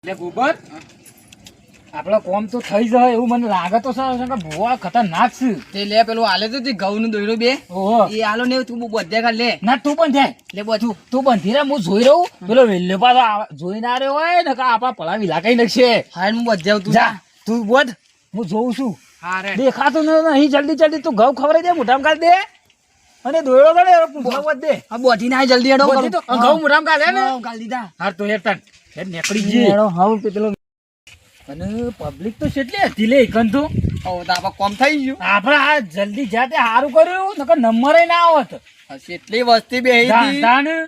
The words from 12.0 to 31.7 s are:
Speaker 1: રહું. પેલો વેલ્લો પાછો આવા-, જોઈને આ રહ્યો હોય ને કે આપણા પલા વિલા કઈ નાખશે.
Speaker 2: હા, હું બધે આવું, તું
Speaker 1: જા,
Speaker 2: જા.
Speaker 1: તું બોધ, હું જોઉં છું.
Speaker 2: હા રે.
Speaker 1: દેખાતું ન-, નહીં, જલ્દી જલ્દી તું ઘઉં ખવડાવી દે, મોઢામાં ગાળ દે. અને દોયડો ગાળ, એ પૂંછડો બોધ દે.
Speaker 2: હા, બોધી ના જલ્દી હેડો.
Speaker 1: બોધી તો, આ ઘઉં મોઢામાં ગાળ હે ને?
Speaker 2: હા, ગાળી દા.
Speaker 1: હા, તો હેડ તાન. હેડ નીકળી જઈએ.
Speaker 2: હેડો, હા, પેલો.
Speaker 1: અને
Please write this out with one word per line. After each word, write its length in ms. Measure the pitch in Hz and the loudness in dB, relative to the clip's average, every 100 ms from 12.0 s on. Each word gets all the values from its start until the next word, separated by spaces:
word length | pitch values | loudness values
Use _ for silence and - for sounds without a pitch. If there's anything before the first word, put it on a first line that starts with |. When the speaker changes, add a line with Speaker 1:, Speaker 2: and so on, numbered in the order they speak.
Speaker 1:
રહું. 440 | 240 311 359 _ 180 | 4 4 2 _ 0
પેલો 180 | 233 240 | 4 4
વેલ્લો 320 | 185 180 190 | 2 -2 -2
પાછો 220 | 240 247 | 2 4
આવા-, 280 | 233 208 214 143 | 4 0 -6 -10
જોઈને 320 | 170 208 233 | -10 -6 -4
આ 100 | 247 | -4
રહ્યો 160 | 269 | -2
હોય 300 | 285 320 349 | -2 0 0
ને 100 | 339 254 | 0 -2
કે 60 | |
આપણા 300 | 262 226 254 | 0 0 -2
પલા 260 | 240 165 202 | -6 -6 -4
વિલા 220 | 202 156 | -2 -2
કઈ 160 | 190 240 | 0 2
નાખશે. 340 | 233 - 247 220 - | 2 2 4 2 -2
Speaker 2:
હા, 180 | - 190 | -4 -4
હું 140 | 226 233 | -2 -2
બધે 240 | 208 165 | -2 0
આવું, 140 | 208 | -2
તું 100 | 185 | 2
Speaker 1:
જા, 80 | 180 | 2
Speaker 2:
જા. 180 | 240 208 _ _ - | 2 -2 _ _ -6
Speaker 1:
તું 220 | 233 208 | -4 2
બોધ, 240 | 254 285 208 _ _ _ | 2 2 -4 _ _ _
હું 120 | 196 214 | -10 -6
જોઉં 280 | 208 247 | -4 -4
છું. 200 | 208 262 175 _ _ | -4 -6 -6 _ _
Speaker 2:
હા 200 | 170 185 | -8 -6
રે. 140 | 196 196 | -4 0
Speaker 1:
દેખાતું 480 | 262 240 269 294 311 | 0 2 0 0 2
ન-, 180 | 320 | 2
નહીં, 280 | 320 277 294 | 2 2 4
જલ્દી 240 | 277 285 311 | 2 0 2
જલ્દી 260 | 311 311 | 2 2
તું 140 | 330 220 | -4 2
ઘઉં 180 | 240 269 | 2 2
ખવડાવી 260 | 285 320 | 2 2
દે, 100 | 349 | 2
મોઢામાં 320 | 349 233 269 | 0 2 2
ગાળ 160 | 285 311 | 2 2
દે. 140 | 330 359 403 _ _ _ _ _ _ _ 240 | 4 2 0 _ _ _ _ _ _ _ -4
અને 140 | 320 | -4
દોયડો 300 | 294 254 294 | 2 6 6
ગાળ, 140 | 330 370 | 6 6
એ 240 | 349 330 | 6 4
પૂંછડો 300 | 285 262 269 | -2 -6 -4
બોધ 180 | 302 285 | -4 -4
દે. 140 | 302 254 - | -2 -4 -4
Speaker 2:
હા, 60 | 226 | -2
બોધી 320 | 254 226 233 | 2 2 0
ના 160 | 262 269 | 0 4
જલ્દી 260 | 254 254 | 4 4
હેડો. 140 | 269 277 | 4 4
Speaker 1:
બોધી 240 | 269 254 | 2 0
તો, 100 | 339 - | -4 -2
આ 80 | 247 | 0
ઘઉં 260 | 240 311 | 4 4
મોઢામાં 240 | 302 294 311 | 4 2 2
ગાળ 160 | 311 | 0
હે 100 | 311 | 0
ને? 80 | 381 | 0
Speaker 2:
હા, 200 | 381 262 | -2 -4
ગાળી 280 | 233 226 226 | -8 -12 -10
દા. 200 | 254 208 _ | -10 -10 _
Speaker 1:
હા, 120 | 185 | -8
તો 140 | 185 202 | -6 -4
હેડ 180 | 214 | -4
તાન. 160 | 220 190 _ _ _ - | -4 -6 _ _ _ -14
હેડ 120 | 190 | -12
નીકળી 340 | 170 - 202 | -8 -6 -4
જઈએ. 280 | 202 233 233 | -2 0 2
Speaker 2:
હેડો, 180 | 202 214 | 2 2
હા, 300 | 175 190 220 | 2 0 0
પેલો. 300 | 214 196 214 202 _ _ _ _ _ - _ _ - | -4 -4 -6 -6 _ _ _ _ _ -20 _ _ -20
Speaker 1:
અને 160 | 143 185 | -12 -10